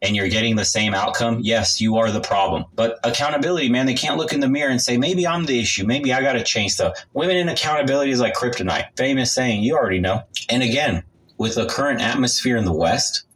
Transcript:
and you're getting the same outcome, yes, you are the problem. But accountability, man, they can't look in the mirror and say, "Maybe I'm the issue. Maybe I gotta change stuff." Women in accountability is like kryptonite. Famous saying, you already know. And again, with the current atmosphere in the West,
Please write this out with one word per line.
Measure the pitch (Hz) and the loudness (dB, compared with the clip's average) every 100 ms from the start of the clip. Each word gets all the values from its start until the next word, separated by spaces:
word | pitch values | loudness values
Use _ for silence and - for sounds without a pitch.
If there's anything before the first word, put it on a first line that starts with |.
and | 98 104 | -2 0
you're | 95 | 0
getting | 107 113 107 | 0 0 0
the | 98 | 0
same | 110 107 98 | 0 0 0
outcome, | 104 - 117 117 | -2 0 0 0
yes, | 107 113 104 - | 0 0 0 0
you | 110 113 | 2 2
are | 113 | 2
the | 104 | 0
problem. | - 101 92 90 87 | -2 0 0 -2 -4
But | - 113 117 | -2 -2 0
accountability, | 147 - 147 147 156 175 131 | -2 0 0 0 0 0 2
man, | 123 131 | 2 2
they | |
can't | 120 - 160 | 0 -2 -2
look | 156 | -2
in | 151 | 0
the | 131 | 0
mirror | 143 143 | 2 0
and | 123 | 0
say, | - 120 | 0 0
"Maybe | 147 185 170 | 0 0 0
I'm | 170 156 | 0 0
the | 123 | 0
issue. | 107 101 98 | 0 0 0
Maybe | 135 139 | 0 0
I | 127 | 2
gotta | 135 123 | 2 0
change | - 113 101 | 0 -2 -2
stuff." | - 92 - - | 0 -2 -2 -8
Women | 139 175 180 | -2 0 2
in | 170 | 0
accountability | - 151 151 135 139 139 | -2 0 0 2 2 2
is | 123 | 2
like | 113 | 0
kryptonite. | - 123 - 90 76 - - | 0 -2 -2 -2 -4 -4 -2
Famous | 131 135 120 | 0 0 0
saying, | - 127 107 | 0 0 0
you | 113 156 | 2 2
already | 110 92 | 2 0
know. | 92 110 - - - | 0 -2 -4 -8 -2
And | 120 | 0
again, | 120 135 135 90 - _ _ - | 0 0 0 -2 -6 _ _ -6
with | 113 | -2
the | 117 107 | -2 -2
current | - 143 120 | -2 -2 0
atmosphere | 113 139 123 - 131 117 | -2 0 0 0 0 0
in | 95 | 0
the | |
West, | 76 62 62 - - - | 2 2 2 -2 -4 -8